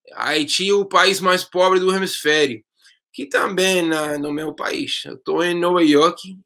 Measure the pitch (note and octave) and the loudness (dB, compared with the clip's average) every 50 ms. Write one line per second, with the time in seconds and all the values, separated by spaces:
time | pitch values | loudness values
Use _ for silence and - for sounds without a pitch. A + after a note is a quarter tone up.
0 | _ - - - A#2 B2+ D3 D#3 D3+ D3 - - F#3 G3 G3+ G3+ G3 G3 - F3+ | _ -20 -12 -8 -6 -4 -2 -2 -2 -2 -2 -2 0 2 2 0 0 0 2 2
1 | F3+ F#3+ G3 - F3+ F#3 F#3 F3+ F3+ - - F3+ F3+ F#3 F#3 F#3 F#3 F#3 F#3 F#3+ | 4 4 2 0 2 2 0 0 0 -4 0 2 2 4 4 4 2 2 0 0
2 | F#3+ F#3 - - - D3 D3+ D#3 D3+ C#3+ A#2+ G#2+ _ _ _ _ _ _ _ _ | -2 -4 -6 -4 -2 0 2 2 2 0 -2 -8 _ _ _ _ _ _ _ _
3 | _ _ _ - C#4 C#4 - B3 - A#3 G3 F3+ F#3 F#3+ F#3+ F3+ E3+ E3 D#3+ D#3 | _ _ _ -12 -12 -4 -2 -2 -2 0 0 0 0 2 2 2 0 0 -2 -2
4 | D3+ D3+ D3+ D3 C#3+ D3 D3 D3 D#3 D#3 C3+ - - - - - C#3+ - - - | -2 -4 -4 -6 -6 -6 -6 -6 -8 -8 -10 -8 -6 -6 -6 -6 -6 -6 -8 -10
5 | - C#3+ - - _ - D#3 D#3 E3+ F3 F3 F3 E3+ F3 F3+ F3+ E3+ D3+ D3 C#3+ | -10 -12 -16 -14 _ -4 -2 0 0 0 0 0 0 0 2 4 4 6 6 6
6 | D#3 F3 F3 - - F#3 F#3+ - - | 6 4 2 -2 -12 -18 -18 -20 -12